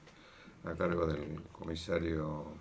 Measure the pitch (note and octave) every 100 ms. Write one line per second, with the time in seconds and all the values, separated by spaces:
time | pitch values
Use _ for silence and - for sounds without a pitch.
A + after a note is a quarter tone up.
0 | - - - - - - F2 E2 F2 E2+
1 | D#2+ D2 D2 D#2 - - E2 E2 - E2+
2 | E2 D#2 D#2 D2+ D2+ D2+